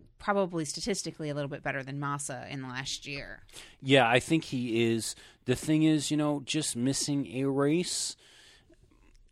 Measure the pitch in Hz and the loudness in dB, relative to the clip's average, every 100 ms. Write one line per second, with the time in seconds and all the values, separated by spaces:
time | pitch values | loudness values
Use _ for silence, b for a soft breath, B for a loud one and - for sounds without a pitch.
0 | - _ - 202 185 175 147 - 190 190 | -20 _ 0 2 2 -2 -4 -6 -4 -4
1 | 165 - 156 147 143 147 147 135 135 139 | -4 -8 -6 -4 -4 -6 -6 -6 -6 -6
2 | 143 143 143 127 123 135 131 127 139 - | -4 -4 -4 -8 -8 -10 -8 -8 -8 -8
3 | 139 139 101 104 - B B B 135 135 | -8 -10 -12 -16 -20 B B B 6 6
4 | 117 123 - 165 - 131 123 113 117 113 | 8 4 4 0 0 -4 -2 2 2 2
5 | - - B B - 123 151 156 156 156 | -2 -10 B B -2 -2 2 4 6 4
6 | 135 151 151 147 127 151 143 120 127 135 | 2 0 0 -2 -2 -4 -2 0 0 0
7 | - 143 131 123 135 139 143 165 175 - | 0 -2 -2 -2 0 2 4 2 0 -4
8 | - - B B B B B 330 - _ | -6 -8 B B B B B -20 -20 _
9 | - - - | -20 -20 -20